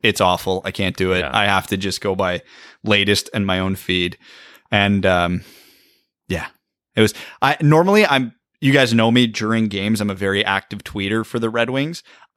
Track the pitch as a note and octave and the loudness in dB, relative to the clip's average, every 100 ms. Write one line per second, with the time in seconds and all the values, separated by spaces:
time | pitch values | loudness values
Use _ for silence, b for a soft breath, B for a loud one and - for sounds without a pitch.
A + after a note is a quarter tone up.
0 | A2+ G2+ F#2 F2+ - F#2 F#2+ - F#2+ - | -2 0 0 0 -2 -4 -4 -6 -4 -2
1 | F#2 F#2 D2 G#2+ G2+ F#2+ - F#2+ F#2+ - | -2 0 -2 0 0 0 -2 -4 -4 -6
2 | G2+ F#2+ F#2 F2 - B B B A2 G2+ | -4 -2 -2 -4 -8 B B B -2 0
3 | G2+ G2+ - A2 G2 F#2 F#2+ F#2+ - F#2 | 2 0 -2 -4 -2 -2 -2 -4 -2 -2
4 | F2+ - B B B B B G#2 G2+ G2+ | -2 -6 B B B B B 0 2 2
5 | F#2 F2+ F2 F2 - b b b b b | 2 2 2 -2 -8 b b b b b
6 | b _ - F2+ - _ _ _ _ - | b _ -8 -8 -8 _ _ _ _ 0
7 | A2 - B B C3+ D3+ D3 D#3 F3+ G#3 | 0 0 B B -2 2 4 4 4 4
8 | F#3+ C3+ A#2+ - _ - C3+ C#3 B2 A#2 | 4 2 -2 -8 _ -4 2 4 4 4
9 | A2+ A#2+ A#2+ G#2 A2 A2+ A2 G2 G2+ A2 | 4 4 2 0 -2 0 -2 -2 -2 -2
10 | G#2 F#2+ G2 G2 G#2 G2 - G#2 - G#2 | -2 -2 -2 0 0 -2 -4 -14 -12 -6
11 | G2 A2 A2 A#2+ A2+ A#2 A#2 C3 D3 E3+ | -4 -2 -4 -4 -4 -2 -2 -2 -6 -8
12 | - b b | -16 b b